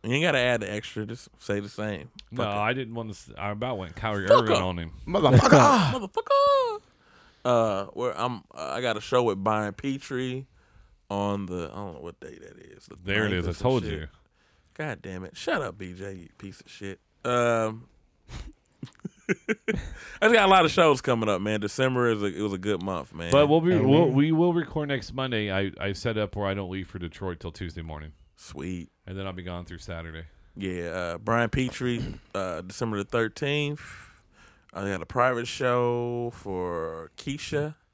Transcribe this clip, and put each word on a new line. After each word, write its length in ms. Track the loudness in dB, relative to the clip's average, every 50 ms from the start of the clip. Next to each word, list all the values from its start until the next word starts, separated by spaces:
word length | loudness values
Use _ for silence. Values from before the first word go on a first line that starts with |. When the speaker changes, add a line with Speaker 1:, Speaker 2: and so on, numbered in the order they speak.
| -2
Speaker 1:
You 100 | 0 0
ain't 80 | 2 2
gotta 160 | 2 2 2
add 220 | 4 2 2 0
the 100 | 0 -4
extra. 340 | -6 -6 -8 -8 -8 -8 -8
Just 240 | -8 -10 -14 -16 -20 _ _
say 200 | -6 -4 -4 -4
the 80 | -4 -8
same. 400 | -8 -6 -6 -6 -6 -8 -10 -14 _ -20 -20 _
Speaker 2:
No, 120 | -6 -4 -4
Speaker 1:
Fucker. 140 | -2 -2
Speaker 2:
I 160 | -2 -2 -2 -2
didn't 220 | -2 -6 -8 -8
want 140 | -10 -8 -10
to. 40 | -12
S-, 180 | -14 -16 -18 -12
I 140 | -8 -6 -6
about 260 | -4 -4 -4 -4 -4
went 180 | -6 -6 -8 -10
Kyrie 320 | -6 -4 -2 -2 -2 6
Speaker 1:
Fucker. 140 | 8 8 8 8
Speaker 2:
Irving 180 | 6 2 2
on 160 | 2 0 -2
him. 140 | -2 -6 -8 -10 -12 -10
Speaker 3:
Motherfucker. 840 | -4 -2 4 6 10 10 10 10 10 10 10 10 10 8 6 6 4
Speaker 1:
<laughs> 20 | 0
Motherfucker. 880 | -2 -6 -6 -6 -6 -2 2 4 4 6 4 4 4 2 0 -4 -8 _ _ _ _ _ _ _ -20 _ _ _ _ _
Uh, 400 | 4 4 4 4 4 0 -2 -4 -6 -6
where 260 | -4 -4 -4 -2 -2
I'm, 240 | -2 -4 -4 -6 -12 _ -14
uh, 200 | -12 -8 -6 -6
I 60 | -2
got 160 | -2 -2 -2
a 40 | -2
show 220 | -4 2 2 4 4
with 180 | 4 0 0 0
Byron 300 | 0 0 0 0 -4 -6
Petrie 760 | -6 -6 -6 -6 -6 -8 -8 -6 -6 -4 -4 -6 -8 -10 _ _ _ _ _ _ -20 -20 _ _ _ _ _
on 360 | -4 -2 -2 -2 -2 -4 -4
the, 240 | -6 -6 -8 -8 -8
I 40 | -10
don't 180 | -12 -12 -12 -14
know 60 | -14
what 180 | -14 -16 -16 _
day 180 | -18 -18 -18 -18
that 180 | -20 -20 -20
is. 280 | -20 -20 -20 -20 -20 -20
The 100 | -20 -20 -14 -6
Speaker 2:
There 220 | -2 0 0 2
it 40 | 2
Speaker 1:
ninth 100 | 0 0
Speaker 2:
is. 80 | -2
Speaker 1:
or 20 | -2
Speaker 2:
I 40 | -4
Speaker 1:
some 100 | -2 0
Speaker 2:
told 200 | 0 0 2 0
Speaker 1:
shit. 80 | -2 -6
Speaker 2:
you. 140 | -6 -8 -12 _ _ _ _ _ _ _ _ _ _ _ _ _
Speaker 1:
God 260 | -10 -8 -8 -8 -10
damn 220 | -10 -12 -12 -10 -12
it. 120 | -12 -14
Shut 240 | -10 -6 -4 -4 -2
up, 160 | -4 -6 -8
B 160 | -10 -14 -14 -12
J, 200 | -12 -12 -12 -12
you 140 | -14 -16 -20 _
piece 220 | _ -18 -16 -16 -18
of 80 | -20 -20
shit. 300 | -18 -12 -12 -12 -12 _ _ _ _ _ _
Um, 600 | -2 0 2 2 2 2 2 0 -2 -4 -8 -16 _ _ _ _ _ _ _ _ -16
<laughs> 60 | -14 -14 -14 -14 -18 _ _ _ _ _ -18 -18 _ _ _ -18 _ _ _ -6
I 40 | -6 -6 _ -6 -6 _ _ -4 -4 -4 -4 -8 -14 -14 -16 -18 -4 2
just 120 | 4 6 6
got 140 | 8 8
a 40 | 8
lot 140 | 8 8 8
of 60 | 6
shows 300 | 6 6 6 6 6 4
coming 280 | 4 0 2 2 2 2
up, 120 | 2 2
man. 180 | 2 0 0 0
December 480 | -2 -4 0 0 0 2 4 4 4 2
is 120 | 2 2
a, 40 | 0
it 140 | -2 -2 -2
was 120 | -2 -2 -2
a 40 |
good 260 | -2 -2 -2 -2 -2 -2
month, 300 | -4 -4 -4 -6 -8 -10
man. 180 | -10 -2 4
Speaker 2:
But 160 | 4 6 6
we'll 140 | 6 4 4
be, 120 | 4 4 2
Speaker 3:
Amen. 140 | 4 6
Speaker 2:
we'll, 220 | 6 6 6 6 6
we 200 | 4 4 4 4
will 220 | 4 4 4 2 2
record 360 | 0 -4 -4 -6 -6 -4 -4
next 240 | -4 -6 -6 -8 -8
Monday. 380 | -6 -4 -2 -2 -2 -2 0
I, 200 | 0 0 0 -2 -4 -4
I 140 | -6 -6 -6
set 240 | -4 -4 -2 -2
up 180 | -2 -2 -2 -4
where 120 | -4 -4
I 60 | -2 -2
don't 160 | -4 -6 -6
leave 180 | -6 -8 -8
for 120 | -8 -10 -10
Detroit 400 | -10 -10 -8 -8 -8 -8 -8 -8
till 120 | -10 -12
Tuesday 300 | -10 -8 -10 -10 -8 -10
morning. 300 | -10 -10 -10 -10 -12 -14 -16 _ -20 _ _
Speaker 1:
Sweet. 540 | _ -18 -16 -12 -10 -8 -6 -6 -8 -10 -12 _ _ _
Speaker 2:
And 100 | -12 -10
then 80 | -8 -8
I'll 80 | -8 -10
be 100 | -10 -10
gone 220 | -8 -8 -10 -10
through 140 | -12 -14 -14
Saturday. 460 | -12 -10 -10 -10 -10 -10 -12 -14 -14 -16 _ _ _ _ _
Speaker 1:
Yeah, 340 | -8 -6 -6 -4 -4 -6 -6
uh, 280 | -6 -6 -6 -6 -6
Brian 320 | -6 -2 0 2 2 2 2
Petrie, 540 | 0 -2 -2 -2 -4 -4 -2 -2 -2 -2 -4 -8 -10 -14
<clears throat> 160 | _ _ _
uh, 260 | -6 -4 -4 -6 -8
December 360 | -8 -10 -8 -6 -4 -2 -2
the 80 | -4 -4
thirteenth. 760 | -2 0 0 0 0 -2 -4 -4 -2 0 -2 -2 -4 -6 -8 -12 -16 -18 -18 -20 -20 -20 _ _ _ _ _ -20 -20 _ _ _ _ -10
I 140 | -6 -4
got 140 | -4 -4 -4
a 40 | -6
private 420 | -4 0 2 2 4 2 0 -4
show 840 | -6 -6 -2 0 2 2 2 2 0 0 -2 -2 -4 -4 -4 -6 -6 -8
for 760 | -10 -10 -6 -4 -4 -4 -4 -4 -4 -6 -6 -8 -10 -14 -16 _
Keisha. 580 | -12 -8 -8 -8 -8 -8 -4 -4 -4 -4 -4 -8 _ _ _